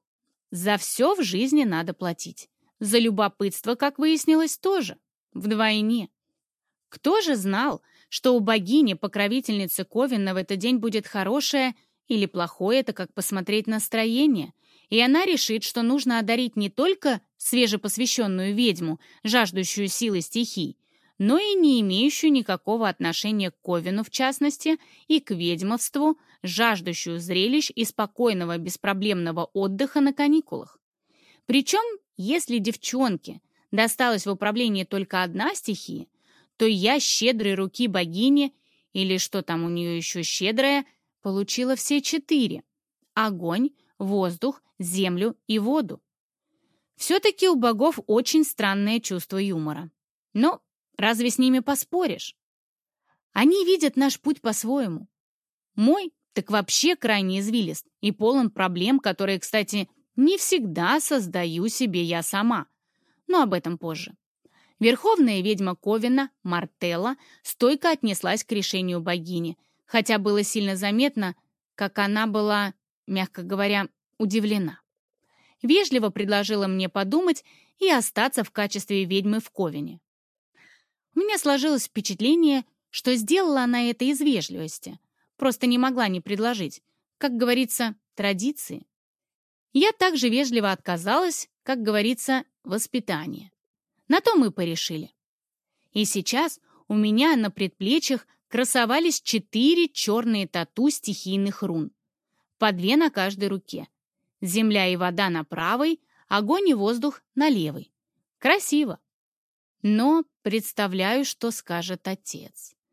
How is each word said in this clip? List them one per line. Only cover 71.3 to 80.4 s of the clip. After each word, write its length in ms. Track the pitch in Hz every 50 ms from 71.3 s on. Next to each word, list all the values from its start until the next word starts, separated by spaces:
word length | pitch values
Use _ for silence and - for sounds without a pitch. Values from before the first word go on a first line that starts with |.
| 175 - _ _ _ _ _ _ _
как 240 | - 202 196 -
она 300 | 208 202 196 208 214 220
была, 460 | 220 202 214 208 208 208 208 202 196 - _ _ _ _ _ _
мягко 340 | - 190 190 185 - - 185
говоря, 460 | 175 180 196 196 202 202 208 202 190 - - _ _ _ _ -
удивлена. 600 | 220 190 202 226 208 208 214 202 180 151 - - _ _ _ _ _ _ _ _ _ _ _ _ _ _ _ _ -
Вежливо 460 | 240 320 403 392 302 262 247 214 202
предложила 580 | - 202 202 196 208 202 208 196 214 202 196
мне 220 | 190 190 190 185 180
подумать 540 | - 196 196 190 277 330 370 349 302 - - _ _ _ _ _ _ _
и 100 | 381 370
остаться 540 | 311 240 220 - - 202 233 277 - 247 202
в 80 | -
качестве 540 | - 214 208 202 - 202 - - 202 196 190
ведьмы 340 | 170 190 196 190 208 214 220
в 100 | - -
Ковене. 500 | - - 185 156 143 147 147 - 175 170 _ _ _ _ _ _ _ _